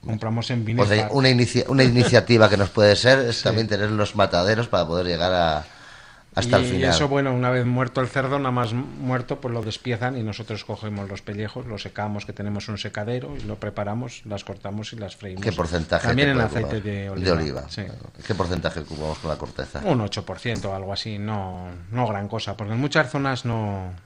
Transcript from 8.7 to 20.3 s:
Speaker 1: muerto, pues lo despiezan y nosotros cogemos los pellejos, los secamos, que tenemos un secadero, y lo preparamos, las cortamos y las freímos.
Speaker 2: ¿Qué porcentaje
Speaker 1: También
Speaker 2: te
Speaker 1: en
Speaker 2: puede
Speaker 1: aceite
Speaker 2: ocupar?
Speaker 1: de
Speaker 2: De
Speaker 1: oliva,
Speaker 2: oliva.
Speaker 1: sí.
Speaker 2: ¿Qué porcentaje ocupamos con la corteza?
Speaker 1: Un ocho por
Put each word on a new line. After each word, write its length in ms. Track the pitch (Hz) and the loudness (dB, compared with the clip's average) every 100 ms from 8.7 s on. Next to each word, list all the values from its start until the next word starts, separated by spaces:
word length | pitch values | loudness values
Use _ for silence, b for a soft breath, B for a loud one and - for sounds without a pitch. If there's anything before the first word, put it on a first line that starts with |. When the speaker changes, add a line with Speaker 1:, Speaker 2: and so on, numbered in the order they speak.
Speaker 1:
muerto, 680 | 120 143 139 131 127 120 139 | -2 -6 -6 -4 -2 -4 -6
pues 140 | 127 | -4
lo 80 | 117 | -4
despiezan 560 | 107 - 123 113 123 135 | -4 -6 -4 -2 -2 -4
y 60 | |
nosotros 400 | 110 101 107 104 | -6 -6 -8 -10
cogemos 440 | - 104 107 104 98 | -8 -8 -6 -8 -8
los 140 | 98 | -10
pellejos, 420 | - 104 107 127 127 | -10 -8 -8 -8 -10
los 160 | 101 | -10
secamos, 440 | 98 - 104 104 - | -10 -6 -6 -6 -8
que 60 | |
tenemos 340 | 104 104 104 - | -8 -6 -6 -6
un 80 | 104 | -8
secadero, 600 | 107 107 104 123 139 143 | -6 -6 -6 -6 -6 -8
y 60 | |
lo 120 | 104 104 | -8 -6
preparamos, 640 | 104 107 101 110 123 - | -6 -4 -4 -4 -6 -12
las 180 | 110 101 | -10 -10
cortamos 500 | - 98 101 104 107 | -8 -10 -8 -8 -8
y 40 | 117 | -10
las 180 | 98 | -12
freímos. 300 | - 101 92 | -12 -12 -4
Speaker 2:
¿Qué 80 | 107 | -2
porcentaje 560 | 90 82 85 80 85 113 | 0 0 0 0 0 2
Speaker 1:
También 180 | 120 143 | 2 4
Speaker 2:
te 60 | |
Speaker 1:
en 40 | 131 | 2
Speaker 2:
puede 80 | 110 | 0
Speaker 1:
aceite 280 | 120 107 110 | -2 -2 -4
Speaker 2:
ocupar? 40 | |
Speaker 1:
de 100 | 104 101 | -4 -6
Speaker 2:
De 80 | 98 | -6
Speaker 1:
oliva, 240 | 95 92 82 | -2 2 2
Speaker 2:
oliva. 280 | 76 65 67 | 0 -4 -10
Speaker 1:
sí. 140 | - 95 - - - - | -10 -10 -12 -16 -16 -4
Speaker 2:
¿Qué 80 | |
porcentaje 460 | 95 90 90 80 82 | -2 0 0 -2 -6
ocupamos 380 | 76 78 78 78 | -8 -6 -6 -6
con 120 | 80 | -6
la 60 | 73 | -6
corteza? 420 | 65 - 69 - | -6 -8 -8 -6
Speaker 1:
Un 160 | 208 131 | 0 0
ocho 260 | 104 - | 0 -6
por 140 | 92 | -8